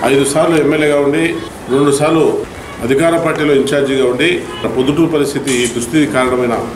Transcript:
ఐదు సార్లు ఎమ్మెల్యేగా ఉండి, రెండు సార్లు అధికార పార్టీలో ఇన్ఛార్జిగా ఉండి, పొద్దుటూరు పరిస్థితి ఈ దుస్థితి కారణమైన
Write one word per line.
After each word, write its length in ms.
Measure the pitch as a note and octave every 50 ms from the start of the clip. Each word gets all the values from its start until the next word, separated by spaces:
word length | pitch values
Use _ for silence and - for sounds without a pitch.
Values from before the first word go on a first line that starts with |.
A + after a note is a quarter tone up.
| - B2
ఐదు 140 | C3+ C#3 C#3+ C3 C#3
సార్లు 220 | D3+ E3 E3+ E3 D#3 C#3+
ఎమ్మెల్యేగా 360 | C#3 D#3 D3+ D3+ D3+ D3 C#3+ C#3+
ఉండి, 180 | C3+ D3 D#3 E3 E3 E3+ E3 - - - - - -
రెండు 200 | B2 C3+ C#3+ D3 C#3 C#3
సార్లు 260 | D3 D#3 E3 E3 D3 - - - - - - - - - - - A2
అధికార 340 | A#2 C3+ C3+ D#3+ E3 E3+ E3 E3
పార్టీలో 300 | D#3+ D3+ D3+ D3+ D3 C#3+ C3+
ఇన్ఛార్జిగా 440 | C3 - - C#3+ C#3 C3 C3+ C3 B2+ B2
ఉండి, 180 | A#2+ B2 D3 E3+ F3+ - - - - - - - B2+ B2+
పొద్దుటూరు 320 | C3 C3 D3 D#3 E3 D#3 D#3
పరిస్థితి 360 | D3+ C#3+ - - C#3+ B2 - C3 B2 B2
ఈ 20 |
దుస్థితి 400 | A#2 A#2 A#2+ A2+ - - D#3 D3 C3 -
కారణమైన 420 | B2+ B2+ B2 B2 B2 B2 A#2 A2+ A2 - A#2 -